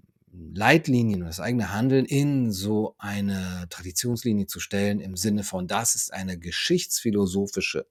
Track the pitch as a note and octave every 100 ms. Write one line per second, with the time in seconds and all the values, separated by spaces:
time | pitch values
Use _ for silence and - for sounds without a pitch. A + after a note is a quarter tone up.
0 | - _ _ F#2 D#2+ F2 A2+ D#3+ D#3+ B2
1 | A2+ G2 E2+ F2 G2+ B2 F#2+ G2+ C3 C3+
2 | B2 C#3 C#3+ C#3 A#2+ F#2 G2+ G#2+ G#2+ -
3 | G2+ G2+ G2+ F#2+ F#2 F2+ F2 - F2+ E2+
4 | A#2+ A#2 A#2+ G#2 G2 F2+ - G2+ G2+ G2+
5 | F#2+ F2+ G#2+ G#2 G2 F#2 F2+ G2+ A#2 -
6 | - G2 F#2+ F2 E2+ - - F3 - -
7 | A#2+ G2+ F#2+ G2 G2+ F#2+ - - -